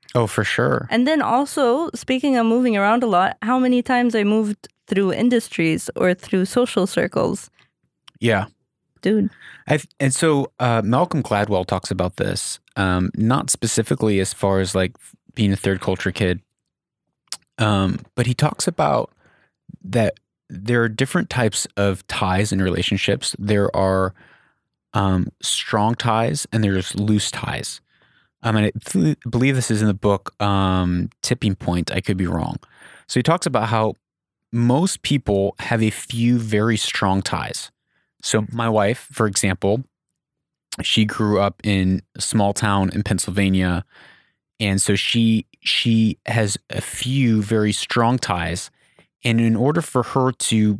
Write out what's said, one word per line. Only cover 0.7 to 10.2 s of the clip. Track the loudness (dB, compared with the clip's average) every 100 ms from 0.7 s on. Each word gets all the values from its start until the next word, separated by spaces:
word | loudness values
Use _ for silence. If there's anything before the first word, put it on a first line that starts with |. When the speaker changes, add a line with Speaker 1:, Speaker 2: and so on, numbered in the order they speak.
| 0 -2
Speaker 2:
And | 0 2
then | 2
also, | 2 0 0 0 2 2 -2 -6
speaking | -4 0 2 2
of | 2
moving | 2 2 2
around | 2 2
a | 2
lot, | 2 2 -2
how | -2 0
many | 2 2
times | 2 0 2 2
I |
moved | 2 2 0 -6 -12 _ _
through | 0 0
industries | 2 2 2 -2 -2 0 0 -4 0
or | 0
through | 0 -2 -2 0
social | 0 0 0 0
circles. | 0 -2 -2 -2 -4 -10 _ _ _ _ _ -20 _
Speaker 1:
Yeah. | 0 0 -2 _ _ _ _ _
Speaker 2:
Dude. | 0 2 0 -4 -20 -20 -2
Speaker 1:
I | -2
th-, | -2 _
and | 0
so, | 2